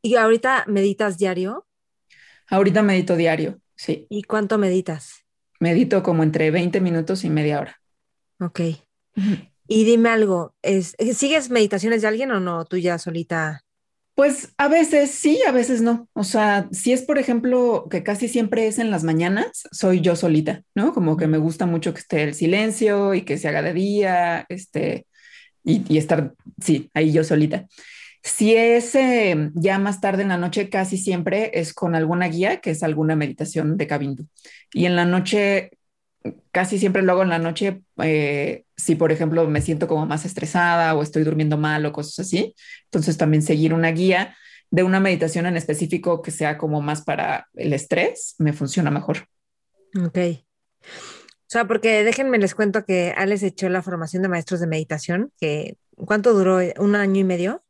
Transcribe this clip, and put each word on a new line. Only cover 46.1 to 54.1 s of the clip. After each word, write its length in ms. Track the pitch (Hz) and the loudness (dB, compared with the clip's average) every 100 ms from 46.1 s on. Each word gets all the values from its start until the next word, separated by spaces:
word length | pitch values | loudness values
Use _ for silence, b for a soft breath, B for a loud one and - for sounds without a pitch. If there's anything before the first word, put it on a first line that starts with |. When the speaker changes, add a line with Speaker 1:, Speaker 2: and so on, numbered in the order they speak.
| 165 | -2
Speaker 2:
que 80 | 165 | -4
sea 260 | 151 156 151 | -4 -4 -2
como 240 | 156 151 | -4 -2
más 220 | 147 151 | -4 -6
para 440 | - 151 - - - | -4 -4 -2 -4 -8
el 200 | - - | -6 -2
estrés, 600 | 147 - 170 240 494 - - | -2 -2 0 0 -4 -16 -2
me 140 | 151 | -2
funciona 360 | 151 139 185 147 | 0 -4 -2 0
mejor. 380 | 143 - 151 - _ _ _ _ _ _ 196 | -2 -4 -6 -8 _ _ _ _ _ _ -6
Speaker 1:
Ok. 140 | 175 180 175 156 _ _ _ _ | -4 -2 -2 -4 _ _ _ _
O 640 | - - - - - _ _ | -20 -20 -20 -20 -20 _ _
sea, 180 | 240 220 | -2 0
porque 360 | 226 226 214 | 0 2 4
déjenme 360 | 214 233 269 240 | 2 2 0 2
les 160 | 190 - | 2 0
cuento 300 | 208 214 208 | 0 0 0
que 280 | 185 175 - | 0 0 -2
Alex 280 | 190 202 | -2 -2
echó 260 | 190 185 190 | -4 -4 -2
la 140 | 185 | -2
formación 400 | 180 175 160 | -4 -8 -6